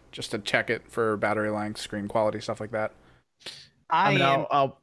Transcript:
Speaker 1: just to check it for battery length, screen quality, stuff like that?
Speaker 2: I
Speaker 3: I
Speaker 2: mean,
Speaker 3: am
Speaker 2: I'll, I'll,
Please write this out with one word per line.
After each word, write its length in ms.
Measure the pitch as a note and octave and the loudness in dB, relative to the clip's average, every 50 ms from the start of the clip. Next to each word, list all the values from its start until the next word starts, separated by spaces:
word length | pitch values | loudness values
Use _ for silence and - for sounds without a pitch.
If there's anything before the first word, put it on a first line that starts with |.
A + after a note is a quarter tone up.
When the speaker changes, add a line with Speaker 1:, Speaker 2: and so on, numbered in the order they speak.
| - - | -18 -16
Speaker 1:
just 180 | - - A2+ - | -12 -12 -8 -6
to 60 | - A2 | -6 -6
check 300 | - - - A#2+ A2 - | -2 0 0 0 2 0
it 140 | A#2 A2 - | -2 -4 -4
for 300 | - - A#2 A2+ A2 G#2+ | -4 -2 0 2 2 2
battery 320 | G#2 A2+ G#2 G#2+ G#2+ G#2+ G#2+ | 2 2 2 2 2 0 0
length, 300 | G#2+ G#2+ G#2 G#2+ G#2+ - | 0 -2 -4 -4 -6 -8
screen 280 | - - - G#2 G2+ | -10 -8 -6 -6 -4
quality, 320 | G#2 - A#2 G#2+ G#2+ G#2+ G#2+ | -2 0 2 2 2 0 -2
stuff 180 | - - A2 - | -4 -6 -6 -6
like 120 | A2 G#2+ | -6 -6
that? 200 | A2+ G#2+ G#2+ A2 - - - - _ _ _ _ _ _ - - - - - - _ _ _ - | -4 -4 -4 -4 -6 -12 -20 -20 _ _ _ _ _ _ -18 -18 -16 -18 -20 -20 _ _ _ 0
Speaker 2:
I 200 | D#3+ E3 F#3 G3+ | 2 4 4 4
Speaker 3:
I 20 | C#3+ | 4
Speaker 2:
mean, 80 | C#3 | 4
Speaker 3:
am 60 | C3+ | 4
Speaker 2:
I'll, 200 | C#3 C#3 C3+ - - | 4 2 2 0 0
I'll, 260 | C3+ C#3+ C#3 C3+ - _ | 2 2 2 2 -2 _